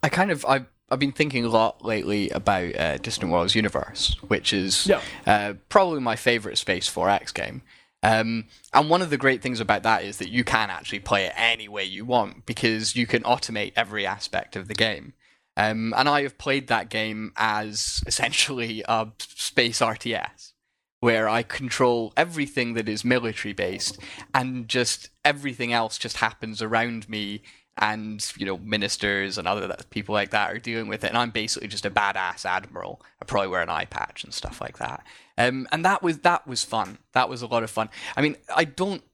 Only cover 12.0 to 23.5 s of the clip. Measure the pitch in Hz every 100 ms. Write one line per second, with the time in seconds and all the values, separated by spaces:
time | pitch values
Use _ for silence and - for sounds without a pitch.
12 | 117 123 101 - - 117 117 110 110 123
13 | 117 120 117 123 - 110 104 - 110 107
14 | 98 101 - 92 - 107 95 107 110 95
15 | - - _ _ _ - 107 110 113 110
16 | 139 147 139 - - 139 127 113 90 110
17 | 110 107 110 - 110 107 107 107 - -
18 | - - 117 143 - 131 117 110 - 113
19 | 110 - - - - - 117 117 117 113
20 | 117 110 - - - _ _ _ _ _
21 | 120 113 110 113 117 - 131 - 127 120
22 | 113 - 170 165 139 - 120 117 110 107
23 | 120 123 117 107 107